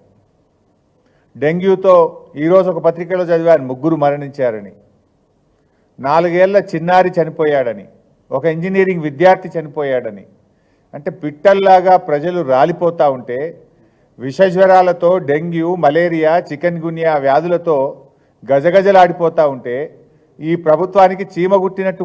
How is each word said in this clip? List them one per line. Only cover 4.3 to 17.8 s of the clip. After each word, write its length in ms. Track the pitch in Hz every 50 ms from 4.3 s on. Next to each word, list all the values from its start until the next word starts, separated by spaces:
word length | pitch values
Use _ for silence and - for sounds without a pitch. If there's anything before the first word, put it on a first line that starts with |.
| 131 - 131 120 110 107 101 95 - _ _ _ _ _ _ _ _ _ _ _ _ _ _ _ _ _ _ _ _ _ _ _ _ -
నాలుగేళ్ల 580 | 120 135 151 165 175 175 170 180 185 190 202 202 190 196
చిన్నారి 380 | - 165 165 170 180 185 180 185 180 180
చనిపోయాడని, 680 | 160 160 160 - 160 151 147 139 127 120 107 104 95 - _ _ _ _ _ _ _ -
ఒక 140 | 127 135 135 165 160
ఇంజనీరింగ్ 500 | 165 165 190 190 190 190 185 185 170 151 151
విద్యార్థి 420 | 135 131 175 185 190 190 190 170 -
చనిపోయాడని. 680 | 170 151 151 143 156 147 139 131 123 120 113 104 95 92 _ _ _ _ _ _ _ _ _ _ _ _ _ -
అంటే 160 | 147 143 185 151 -
పిట్టల్లాగా 720 | - 151 147 - - 196 196 196 196 196 190 185 185 190 185 175 180 156
ప్రజలు 320 | 147 147 151 175 180 180 160 131
రాలిపోతా 540 | 131 127 143 165 170 170 180 165 165 170 160 147 135
ఉంటే, 220 | 127 120 - 123 127 147 165 - - _ _ _ _ _ _ _ _ _ _ _ -
విషజ్వరాలతో 920 | 117 135 131 - 190 190 175 185 190 185 185 185 185 180 175 175 175 170 185 185 165 139
డెంగ్యూ, 380 | 143 156 165 175 165 165 165 170 180 175 156
మలేరియా, 480 | 139 147 165 175 175 165 160 156 156 165 175 170 -
చికెన్ 340 | 147 139 - 175 175 170 160
గున్యా 260 | 170 165 160 165 160 156 147 135
వ్యాధులతో 520 | 139 135 151 160 175 175 170 170 170 156 139